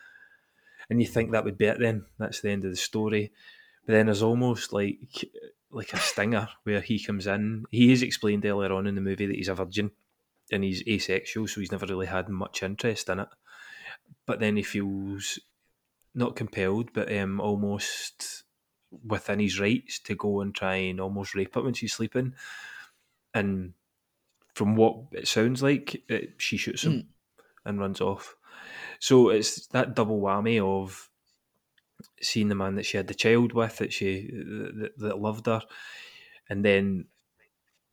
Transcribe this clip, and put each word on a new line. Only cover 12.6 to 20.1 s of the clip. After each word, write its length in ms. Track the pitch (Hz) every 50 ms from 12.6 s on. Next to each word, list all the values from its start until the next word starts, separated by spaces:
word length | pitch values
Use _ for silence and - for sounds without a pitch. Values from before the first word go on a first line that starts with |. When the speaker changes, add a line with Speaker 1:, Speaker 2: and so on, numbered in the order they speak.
Speaker 1:
interest 460 | 95 95 101 - - 117 107 - - -
in 100 | 92 92
it. 80 | 101 - _ _ _ _ - - - - - - - - - - _ _ - _ _ -
But 120 | 113 101
then 160 | 113 107 104 104
he 60 | 98
feels 760 | - - 104 101 98 98 98 98 98 98 98 98 - - - - _ _ _ _ _ _ _ _ _ _ _ _ _ _
not 220 | 123 120 120 -
compelled, 560 | - 113 104 - 104 98 95 98 110 117 - -
but, 180 | 110 101 - 110 101
um, 220 | 98 98 98 98
almost 1040 | 95 104 104 101 104 101 101 104 - - - - - - - _ - - - - - _ _ _ _ _ _ _ _ _ - - 120 110
within 320 | 107 98 - - 101 101
his 200 | 104 98 87 98
rights 360 | 101 104 120 127 - - - -
to 140 | - -